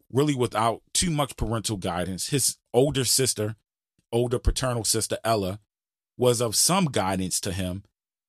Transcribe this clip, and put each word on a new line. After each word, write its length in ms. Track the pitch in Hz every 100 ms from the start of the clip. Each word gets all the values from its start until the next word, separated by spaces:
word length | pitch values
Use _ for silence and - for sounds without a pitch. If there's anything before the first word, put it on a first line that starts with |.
| _
really 220 | 117 151
without 480 | 135 117 107 113 113 -
too 160 | - 180
much 260 | 151 139 -
parental 400 | 113 113 104 104
guidance. 520 | 92 87 90 92 -
His 280 | 143 - - _
older 320 | 120 143 135
sister, 520 | 123 - 127 - 107 113 _ _ _ _ _
older 260 | 117 120 120
paternal 460 | - - 131 120
sister, 340 | - 110 - 104
Ella, 340 | 110 113 95 98 - _ _ _ _ -
was 240 | 123 117
of 140 | 120
some 320 | - - 185 165
guidance 540 | 110 95 95 92 -
to 120 | 104
him, 300 | 92 90 92 - _ _ _